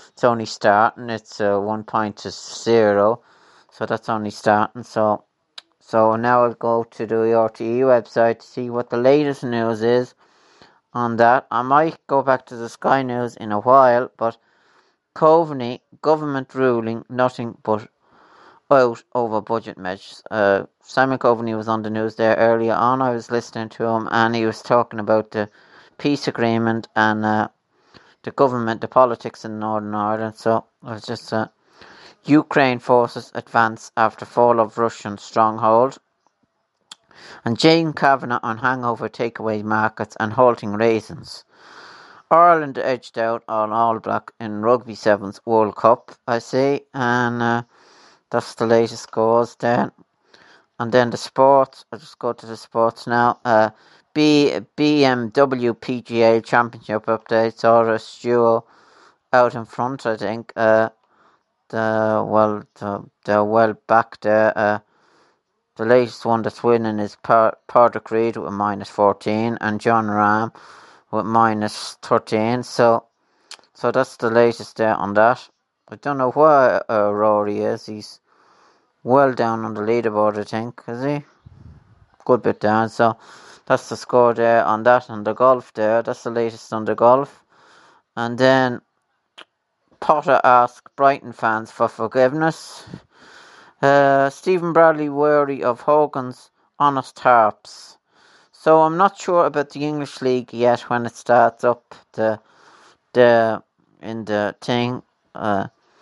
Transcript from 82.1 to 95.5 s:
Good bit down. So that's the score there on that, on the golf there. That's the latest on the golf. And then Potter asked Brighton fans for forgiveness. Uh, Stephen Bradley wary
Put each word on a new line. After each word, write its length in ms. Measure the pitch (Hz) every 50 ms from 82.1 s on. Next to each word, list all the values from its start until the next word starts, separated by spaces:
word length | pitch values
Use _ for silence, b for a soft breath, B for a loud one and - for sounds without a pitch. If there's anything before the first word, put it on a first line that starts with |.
| _ _ -
Good 180 | - 127 110
bit 180 | - 110 107 -
down. 300 | - 104 107 110 113 107
So 260 | - - 117 113 110 - B B B B B B B B B
that's 240 | B 131 127 - -
the 80 | 113
score 380 | - - - 127 123 120 120 113
there 300 | 117 117 117 117 117 -
on 180 | 87 107 107
that, 260 | 110 123 123 123 - -
on 160 | 110 104 104
the 80 | 110
golf 400 | 107 - 123 131 131 123 - -
there. 300 | - 113 107 107 113 117
That's 220 | 113 123 123 - -
the 60 | 117
latest 420 | 117 120 117 113 113 110 - - 113
on 100 | 110 107
the 100 | 110 110
golf. 480 | - 117 120 127 135 143 - - _ _ _ b b b b b b b b b b b b -
And 200 | 117 117 117 120
then 460 | 117 131 131 131 131 131 123 120 - - _ _ _ _ _ _ _ _ _ _ - - _ _ _ _ _ _ _ _ _ _ -
Potter 400 | - - 156 147 147 160 131 - -
asked 500 | 127 123 123 120 - - - - _ _
Brighton 360 | - 139 139 143 - - 120
fans 380 | 113 - 127 113 110 110 110 -
for 180 | - - 117 113
forgiveness. 960 | - - 113 107 - 131 127 127 143 156 160 160 151 - - - - - - - - - _ B B B B B B B B B B B B B B B
Uh, 480 | 139 139 143 143 139 139 139 139 139 139
Stephen 440 | - - - 190 185 175 170 170 156
Bradley 340 | 165 165 160 156 151 151 147
wary 540 | 139 143 147 151 147 147 143 139